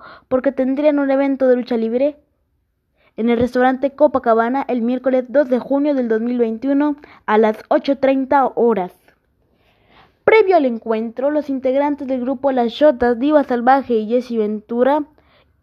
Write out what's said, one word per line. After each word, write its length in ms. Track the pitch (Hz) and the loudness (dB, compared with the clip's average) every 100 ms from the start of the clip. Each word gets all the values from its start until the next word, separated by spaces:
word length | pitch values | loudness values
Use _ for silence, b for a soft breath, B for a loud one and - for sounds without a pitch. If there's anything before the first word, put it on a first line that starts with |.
| B B B | B B B
porque 220 | 254 277 | -2 -2
tendrían 480 | 269 262 269 302 285 | -2 -2 0 0 0
un 120 | 277 | 0
evento 360 | 269 277 269 262 | 0 0 0 2
de 100 | 247 | 2
lucha 180 | 240 240 | 0 -4
libre 420 | 226 240 285 285 _ _ _ _ _ _ _ _ _ - | -2 0 -2 -4 _ _ _ _ _ _ _ _ _ -4
en 120 | 226 | 0
el 80 | 233 | 0
restaurante 540 | 240 254 254 262 277 | 0 0 0 0 -2
Copacabana 720 | 277 294 262 240 226 226 277 - | 0 0 0 0 0 0 -2 -4
el 140 | 247 | -4
miércoles 440 | 233 254 262 254 247 | -2 -2 -2 -2 0
dos 220 | 254 262 | 0 0
de 100 | 247 | 0
junio 340 | - 277 294 | -2 -2 0
del 140 | 269 240 | 0 0
dos 140 | 220 | -2
mil 160 | 240 247 | -2 -2
veintiuno 580 | 226 220 269 277 294 294 B B B | -2 -2 -2 0 0 -4 B B B
a 120 | 214 | 2
las 200 | 220 214 - | 2 0 0
ocho 300 | 302 302 277 | 0 0 0
treinta 480 | 269 269 262 285 254 | 0 0 2 2 2
horas. 480 | - 233 208 180 - _ _ _ _ _ _ b b b b b b | 2 0 0 -2 -10 _ _ _ _ _ _ b b b b b b
Previo 320 | - 440 392 349 | -2 2 2 2
al 100 | 262 | 2
encuentro, 640 | 226 220 220 226 233 269 | -2 -4 -4 -6 -4 -2
los 180 | 302 285 | -2 -4
integrantes 580 | 269 262 269 294 285 262 | -4 -2 0 -2 -4 -6
del 140 | 262 | -4
grupo 300 | 247 269 277 | -4 -4 -2
Las 180 | 254 233 | 0 -2
Shotas, 480 | - 302 240 240 233 | 2 2 4 0 0
Diva 240 | 277 302 | 2 2
Salvaje 520 | 277 247 240 269 - 226 | 2 0 4 2 2 -2
y 120 | 214 | 0
Jessy 300 | 247 247 233 | -2 -2 -2
Ventura, 680 | 208 214 - 233 262 302 294 _ b b b _ | -2 -4 -4 0 2 2 -2 _ b b b _